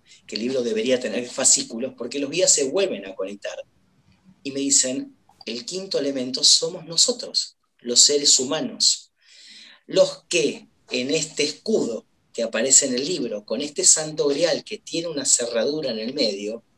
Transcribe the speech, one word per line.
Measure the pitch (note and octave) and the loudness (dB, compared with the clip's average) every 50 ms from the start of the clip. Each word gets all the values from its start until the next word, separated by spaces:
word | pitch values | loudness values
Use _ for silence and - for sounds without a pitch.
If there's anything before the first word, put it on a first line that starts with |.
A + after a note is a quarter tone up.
| _ _ - - _ | _ _ -20 -20 _
que | - A2 | -10 -8
el | G2+ | -6
libro | A2+ B2+ C3+ B2+ A#2+ | -4 -2 -2 -2 -2
debería | A2+ G#2+ G#2+ A2+ B2+ B2+ B2 | 0 -2 0 2 2 0 0
tener | A#2+ G#2+ - B2 B2 | 0 -4 -4 -4 -6
fascículos, | - - C#3 B2+ - - C#3 C3+ - A#2 A2+ C3 B2+ - | -6 -4 0 4 4 4 2 0 -6 -8 -8 -8 -8 -8
porque | - A#2+ A#2 C3+ C#3+ | -10 -10 -8 -6 -6
los | C#3 C#3 | -6 -2
guías | D#3+ F3+ F#3 F#3 | 0 2 4 4
se | - D#3 C#3 | 4 4 2
vuelven | C3 D#3 G3 G3 D#3+ A#2 G2 F#2+ | 0 2 0 0 0 -2 -6 -8
a | F#2+ F#2+ | -12 -8
conectar. | - F#2+ G2 G#2 - - G2+ - - - _ _ _ _ _ _ _ _ _ _ _ _ - - _ - | -8 -8 -8 -8 -10 -10 -10 -10 -10 -16 _ _ _ _ _ _ _ _ _ _ _ _ -20 -20 _ -12
Y | C#3 | -8
me | C3+ C#3 | -6 -2
dicen, | C#3 C#3 C#3 - C3 B2+ C3 C#3+ C#3+ - - _ _ _ _ _ - | 0 2 2 2 2 2 -2 -4 -8 -10 -16 _ _ _ _ _ -10
El | A2 A#2 A#2+ A#2+ | -10 -10 -8 -8
quinto | - F3 F#3+ G3 F#3+ F3 D#3 | -8 -8 -8 -8 -4 -4 -2
elemento | C#3 C#3 C3+ C3 B2+ C3 B2+ - - | -2 -2 -4 -4 -6 -6 -4 2 4
somos | - - - E3 E3 F#3 E3 D#3+ | 4 4 4 2 -2 -6 -8 -12
nosotros, | D#3+ E3 - - - A#3 - - - - - - - _ _ _ _ _ _ | -6 0 0 2 2 0 -4 -8 -6 -4 -4 -4 -6 _ _ _ _ _ _
los | - A#2+ A#2+ - | -6 0 4 6
seres | - - D3 D3 C#3+ - - - | 6 6 4 4 4 4 4 4
humanos, | B2+ C#3 D#3 D3+ C3 A2 A2 - - - - - - _ _ _ _ _ - - - - - - - - - _ _ | 2 0 -2 -2 -2 -4 -2 0 2 2 2 0 -6 _ _ _ _ _ -20 -20 -20 -20 -20 -20 -20 -20 -20 _ _
los | - D3+ F#3 F3+ - - - _ - | 0 4 4 4 4 4 -10 _ -2
que | - E3 D3 B2 F2+ - - _ _ _ _ - | 0 0 2 0 -2 -4 -14 _ _ _ _ -6
en | B2 B2 B2 C#3 | -4 -4 -2 0
este | D#3 D#3 - - - - D3 | 0 -2 -2 -4 -2 -2 -2
escudo | - - - - G#3+ A3 D#3+ C3 A#2+ A2 - _ _ _ _ _ _ | -2 -2 -6 -2 0 2 2 2 0 -4 -6 _ _ _ _ _ _
que | - - A2+ | -4 -4 -4
aparece | - - A2 A#2+ C3+ B2+ - C#3+ | -2 0 0 2 6 6 6 6
en | C3 B2 | 4 -2
el | B2 C#3+ | -2 -2
libro, | E3+ F3+ D3 B2 A2 G#2 G#2 - | -2 -2 -4 -4 -4 -6 -8 -6
con | - - C#3 | -6 -6 -6
este | D3 D3 - G3 F3+ | -6 -6 -4 2 4
santo | - - D#3+ D#3 D#3 D3+ D#3+ D3+ C#3+ | 4 4 4 2 -4 -2 0 0 0
grial | C#3 C#3+ E3+ D#3+ C#3 B2+ - | 2 2 2 0 0 -2 -4
que | - G#2+ | -10 -12
tiene | - - - - - - E3+ | -12 -10 -6 -6 -6 -4 -4
una | D3+ C#3 B2 | -6 -4 2
cerradura | - - - A#2+ A2+ A#2 A2+ A2 C#3 D3+ D#3 - B2 | 2 2 2 2 0 0 0 0 0 0 -2 -4 -4
en | A2+ A2 | -4 -4
el | A2 B2 - | -6 -6 -2
medio, | D3+ A#2+ G#2+ G2+ G2 G#2 G#2 A2+ A2+ _ _ _ | 0 0 0 0 -4 -6 -6 -8 -8 _ _ _